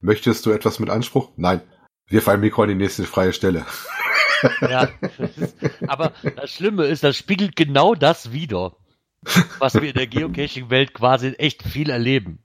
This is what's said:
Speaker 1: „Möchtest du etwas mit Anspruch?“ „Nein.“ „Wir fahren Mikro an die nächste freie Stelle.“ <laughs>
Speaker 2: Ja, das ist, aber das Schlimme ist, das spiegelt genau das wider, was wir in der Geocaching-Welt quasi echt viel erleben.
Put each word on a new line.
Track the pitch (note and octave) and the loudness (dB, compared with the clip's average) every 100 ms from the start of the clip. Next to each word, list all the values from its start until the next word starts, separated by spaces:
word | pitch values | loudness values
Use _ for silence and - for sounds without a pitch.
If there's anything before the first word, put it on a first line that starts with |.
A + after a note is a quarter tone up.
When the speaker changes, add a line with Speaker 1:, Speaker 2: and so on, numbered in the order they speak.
Speaker 1:
„Möchtest | F2 G#2+ - A2 - | 2 2 4 2 2
du | |
etwas | G#2+ A2 - | 2 0 -2
mit | A2 | -2
Anspruch?“ | G#2+ A2+ C3+ - - | -2 0 -2 -2 -2
„Nein.“ | F2+ F#2 - _ _ _ _ | 0 0 -2 _ _ _ _
„Wir | G#2+ | 2
fahren | - G2+ | 4 4
Mikro | G#2 - | 4 2
an | G#2+ | 2
die | F#2+ | 2
nächste | F#2+ - | -2 -2
freie | F2+ - F#2 | -4 0 0
Stelle.“ | F2 G2 E2+ - | 2 0 -2 -4
<laughs> | - - F#5 - - D5+ D5 D5+ - | -12 -12 -8 -2 0 0 2 0 0
Speaker 2:
Ja, | C3 B2+ C3+ - - - | -2 0 -2 -2 -12 -8
das | B2+ - | -10 -8
ist, | - - - - - | -10 -6 -8 -6 -8
aber | C#3 D#3+ - C#3+ C3 | -4 -4 -4 -8 -8
das | C#3 | -14
Schlimme | - F#3+ G#3 D3 | -4 -4 0 0
ist, | D3+ | 2
das | D3 C3+ | 0 0
spiegelt | - F#3+ G3 - | -4 -2 -2 0
genau | D3+ C#3 E3+ A3 | 2 4 4 4
das | C#3 E3 A#2+ | 2 2 -6
wider, | B2+ D#3+ F#2+ F2+ _ _ _ _ _ - - - - | -10 -4 -4 -4 _ _ _ _ _ 0 0 0 0
was | C3 - | 2 2
wir | D3+ | 0
in | B2+ | -4
der | B2+ | -4
Geocaching-Welt | A#2 D#3 - C#3+ - B2 B2+ C3+ | -4 -4 -4 -6 -6 -2 0 0
quasi | - A#2+ C3 B2+ C3 | 0 2 2 0 -2
echt | D3 - | -4 -4
viel | - C3+ D3 | -8 -4 -2
erleben. | B2 A#2 C3+ F2+ D#2 | 0 0 0 -2 -16